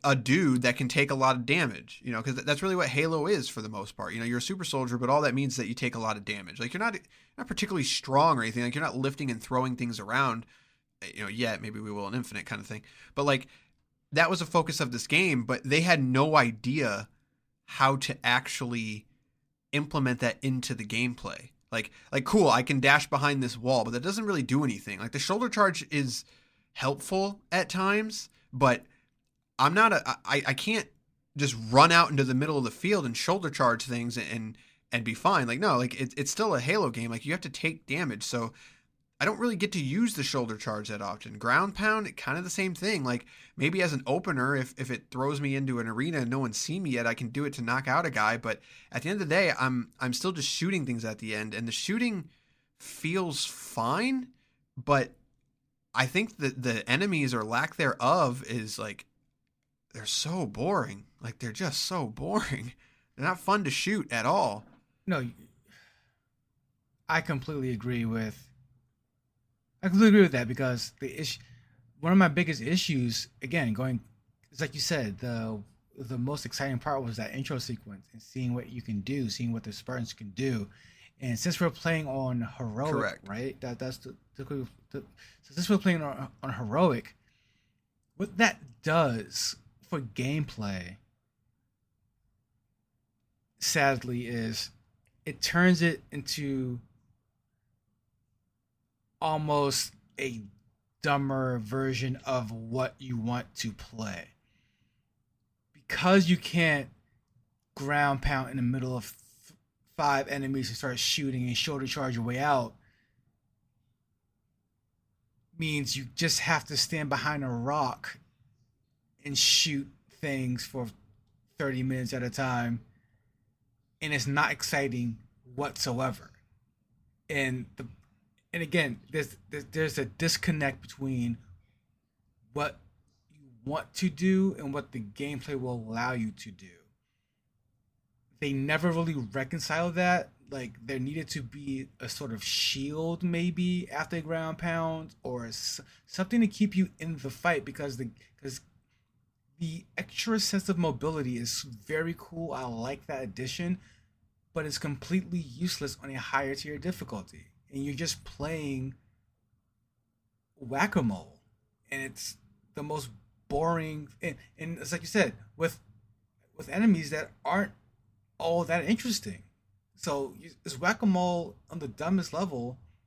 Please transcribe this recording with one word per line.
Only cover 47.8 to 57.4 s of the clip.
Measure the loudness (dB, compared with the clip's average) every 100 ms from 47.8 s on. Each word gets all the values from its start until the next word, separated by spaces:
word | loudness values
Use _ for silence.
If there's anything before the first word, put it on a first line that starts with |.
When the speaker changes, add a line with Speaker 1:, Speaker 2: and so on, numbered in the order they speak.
| 2
Speaker 1:
out | 2
a | 2
guy. | 2 2 2
But | -2 -6 -8 -20 -10
at | -6
the | -2
end | -2
of | 2
the |
day, | 4 4 2
I'm, | 2 0 -4 -4
I'm | -4
still | -2 -2
just | -2 -2
shooting | -2 0 0
things | -2 -2
at | -4 -6
the | -4
end, | -4 -4
and | -4 -4
the |
shooting | -2 -2 0 0 -2 -6 _ _ _ _ _
feels | -18 -6 -2 0 0 -2 -4
fine, | -6 -8 -2 0 0 0 0 -4 -14 _ _ _ -8
but | 2 2 2 -6 _ _ _ _ _ _ _
I | 0
think | 2 2 -2 -2
that | -2 0
the | 0 0 2
enemies | 2 2 2 2
or | 0